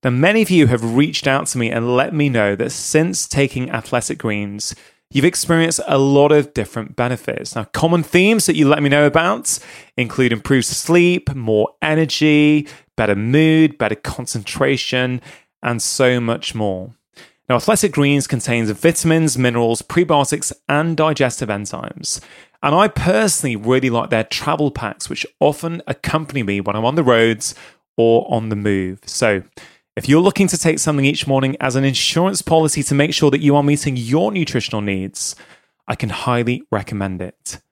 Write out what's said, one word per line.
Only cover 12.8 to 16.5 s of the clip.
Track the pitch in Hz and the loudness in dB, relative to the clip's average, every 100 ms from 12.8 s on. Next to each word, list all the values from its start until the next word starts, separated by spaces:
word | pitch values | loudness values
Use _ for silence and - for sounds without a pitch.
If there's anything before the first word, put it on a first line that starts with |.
| _ - | _ -2
better | 107 101 | 0 0
mood, | 110 139 160 160 160 - | 2 2 4 4 2 2
better | 107 107 | -4 -4
concentration, | - - 123 117 101 - 135 135 - 127 127 127 - - _ _ | -8 -12 -8 -8 -8 -4 -2 -2 -2 -2 -2 -4 -10 -20 _ _
and | - 117 | -6 -4
so | - - 131 123 | -4 0 2 2
much | 117 117 - | 0 -4 -6